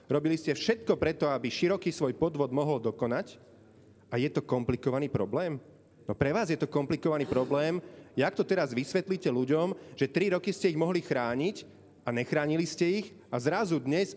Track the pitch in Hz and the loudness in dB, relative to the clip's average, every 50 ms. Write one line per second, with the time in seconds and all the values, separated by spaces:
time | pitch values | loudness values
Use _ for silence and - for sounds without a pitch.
0 | - - 135 147 147 156 165 156 - 165 139 - - - 240 226 - - 180 139 | -4 0 0 2 2 2 0 0 0 0 -2 0 2 0 0 2 2 0 2 2
1 | - 156 156 156 160 147 139 123 117 120 - - 175 175 196 190 - 175 156 - | 2 0 0 2 0 0 0 0 -2 -4 -2 2 2 2 2 2 0 -2 -2 0
2 | 156 127 123 - 156 170 156 143 143 123 127 143 147 151 147 120 110 113 104 - | 0 0 0 0 0 0 0 0 0 0 0 0 0 0 0 0 -2 -4 -4 -2
3 | 127 117 120 156 208 - - - - - - - - - - - - - - - | -2 -2 -2 -2 -4 -6 -12 -20 -20 -20 -20 -20 -20 -20 -20 -20 -20 -20 -20 -20
4 | - - - 120 131 147 - 143 - - 127 123 120 117 127 120 - 135 123 135 | -10 -6 -2 0 0 0 0 -2 -2 0 0 0 2 0 -2 0 0 0 0 0
5 | 147 139 - - 98 101 101 151 185 170 147 131 - - - - - - - - | 0 -2 -2 -2 -2 -2 -2 -2 -2 -2 -4 -6 -10 -14 -20 -20 -20 -20 -20 -10
6 | - - 101 - 120 139 156 226 226 165 160 156 156 147 - 147 143 135 165 147 | -8 -4 -2 0 0 2 2 2 0 0 0 0 0 0 0 0 0 0 0 0
7 | - 170 156 147 139 - 131 127 127 127 143 143 151 160 175 180 - - - - | 2 2 2 2 0 0 2 0 2 2 2 2 2 0 0 -2 -6 -8 -16 -20
8 | - - - 123 135 180 - - 175 - 190 185 156 127 117 123 131 - - 185 | -20 -6 -2 0 0 2 2 0 0 0 0 0 0 0 0 -2 -2 0 -2 -2
9 | - 190 190 180 - 160 123 123 127 127 147 156 170 190 196 - - - - - | 0 -2 -2 -2 0 0 0 2 2 2 2 2 2 0 -2 -6 -12 -12 -4 -2
10 | 139 135 - 170 190 202 180 175 - 208 180 - - 185 156 156 165 170 185 - | -2 0 2 2 2 2 2 0 0 -2 -2 0 0 0 2 2 2 2 0 0
11 | - - 147 127 120 117 120 131 151 196 208 - - - - - - - - - | 0 0 0 0 0 0 0 0 0 -2 -2 -6 -10 -18 -20 -20 -20 -20 -20 -10
12 | - 120 120 120 123 - 165 156 147 151 156 165 170 160 - - 175 170 190 214 | -4 -2 -2 -2 0 0 0 0 2 2 0 0 0 -2 -2 0 2 2 2 0
13 | 196 - - - - - - 123 120 147 170 202 226 175 165 143 123 135 147 175 | -2 -6 -12 -20 -10 -6 -4 -2 0 2 2 2 2 0 0 0 0 0 0 0
14 | 196 190 - | 0 -2 -2